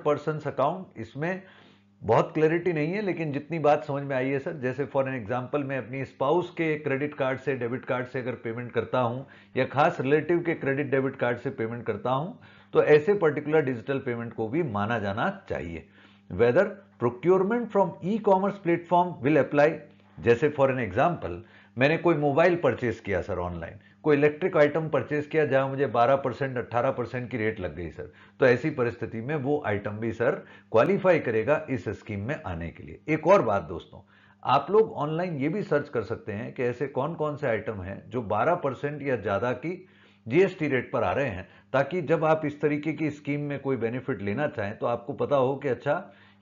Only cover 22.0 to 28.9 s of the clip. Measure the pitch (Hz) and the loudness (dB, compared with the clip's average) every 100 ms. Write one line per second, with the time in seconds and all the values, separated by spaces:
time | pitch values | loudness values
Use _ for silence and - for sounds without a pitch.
22 | 170 156 147 139 180 175 135 110 120 110 | 2 2 2 4 4 6 2 2 -2 -2
23 | 101 90 85 90 90 85 82 - - _ | -2 -2 -2 -4 -4 -6 -10 -14 -20 _
24 | 156 143 147 147 185 170 147 160 156 139 | 2 4 4 2 0 4 4 2 0 -2
25 | - 147 147 160 139 135 135 135 135 117 | 0 -4 -2 0 2 2 0 0 0 4
26 | 120 135 135 110 135 123 110 120 131 131 | 4 4 2 -4 -4 -4 -4 0 0 -2
27 | 117 127 120 123 107 104 87 76 82 - | -4 -6 -6 -2 -2 -2 -6 -8 -10 -10
28 | - - - - 135 123 160 131 120 | -16 -16 -12 2 4 4 2 0 -2